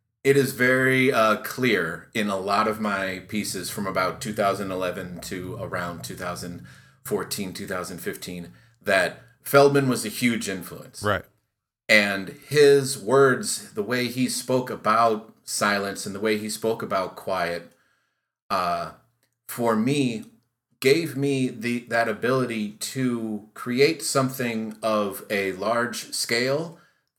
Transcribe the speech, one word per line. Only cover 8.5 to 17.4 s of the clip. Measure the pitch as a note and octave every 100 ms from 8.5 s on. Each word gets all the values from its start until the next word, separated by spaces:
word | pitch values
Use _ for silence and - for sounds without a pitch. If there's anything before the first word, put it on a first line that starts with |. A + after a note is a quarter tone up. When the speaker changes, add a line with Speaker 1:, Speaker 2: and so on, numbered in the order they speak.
| - _ _
Speaker 1:
that | G2+ F#2+ F2 - - _
Feldman | - C#3+ C#3+ C#3 C3
was | A2+ G#2+
a |
huge | - B2 A2 G2
influence. | F#2 E2 E2 - -
Speaker 2:
Right. | G#2 F#2+ - _ _ _ _ _ -
Speaker 1:
And | G#2+ G2+ G2 F2+ - -
his | D3 C#3+ C#3+ C3 C3
words, | G2 C3+ C3+ A#2 G#2 - -
the | A2
way | G#2 B2 B2
he | B2 B2
spoke | - - B2+ B2+
about | A2 G#2+ A2 A#2 G#2+ - - -
silence | - G#2 G2+ G2 F#2+ G#2
and | G2
the |
way | A2 G#2+
he | G#2+
spoke | G#2 A2 A2+
about | G#2+ G2 F2+ -
quiet, | - F#2